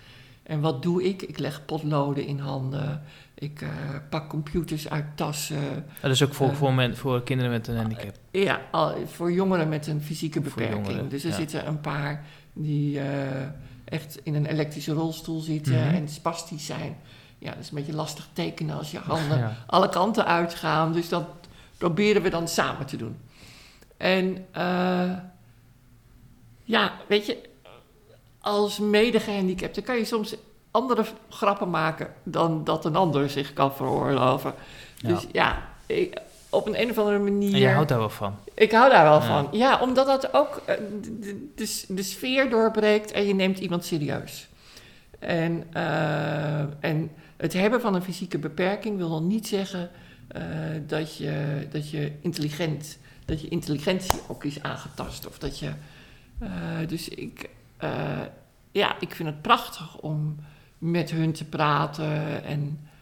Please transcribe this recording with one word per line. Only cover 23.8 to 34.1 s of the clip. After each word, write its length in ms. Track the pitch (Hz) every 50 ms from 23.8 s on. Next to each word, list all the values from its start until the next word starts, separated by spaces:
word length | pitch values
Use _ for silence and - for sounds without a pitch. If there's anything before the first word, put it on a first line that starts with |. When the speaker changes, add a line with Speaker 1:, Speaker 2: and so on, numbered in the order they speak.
| - - _
Speaker 1:
En, 500 | - - 180 185 190 185 190 180 - - -
eh, 600 | - - 180 180 180 180 185 185 185 180 180 180 185 185 - - - - - - - - - - - _ _ - - - - - - - - - - - - - - - -
ja, 280 | - 220 220 208 185 - - - -
weet 180 | 202 208 208
je, 120 | - - - - - - - - - 113 120 - _ _ _ _ - - - _ - - _
als 380 | - 208 208 202 208 202 208 -
medegehandicapte 1040 | 208 208 208 208 226 240 220 214 214 220 202 196 190 185 185 185 - - - 202
kan 140 | 202 - 247
je 80 | 233 220
soms 300 | - 240 220 214 - 220 - - - - _ _ _
andere 340 | - 226 254 254 240 220 214
v-, 80 | - - - - -
grappen 420 | - - - - - - 208 180
maken 420 | 165 160 160 160 156 - - - - -
dan 420 | - 175 151 165 165 165 160 156 151
dat 200 | 160 160 160 -
een 120 | 165 151
ander 340 | 175 190 165 151 139 143 135
zich 220 | - 143 143 -
kan 220 | - - 139 139 139
veroorloven. 800 | - 135 131 135 143 135 131